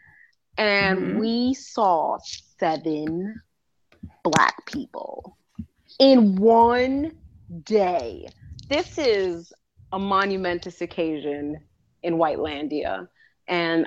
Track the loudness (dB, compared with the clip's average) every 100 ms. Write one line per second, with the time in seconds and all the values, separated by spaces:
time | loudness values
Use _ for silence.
0 | _ _ _ _ _ -2 0 2 2 0
1 | 0 -2 0 0 0 -2 -6 0 2 2
2 | 0 -4 -8 -16 -16 -4 -2 -2 -2 -4
3 | -4 -6 -6 -10 -18 _ _ _ _ _
4 | -20 _ 0 4 4 0 -8 -10 -10 -14
5 | -14 -14 -16 _ _ -18 -18 _ _ 4
6 | 8 8 6 4 6 6 6 4 0 -2
7 | -4 -8 -20 -20 -18 -16 -2 0 2 -2
8 | -6 -12 -16 -20 -20 -16 -4 -4 -4 -4
9 | 0 0 0 -4 -12 -20 _ _ -10 -6
10 | -2 0 0 -2 -4 -6 -8 -10 -10 -6
11 | -4 -4 -6 -6 -8 -10 _ _ _ _
12 | -4 0 0 0 -6 -6 -6 -6 -6 -8
13 | -10 _ _ _ -6 -4 0 0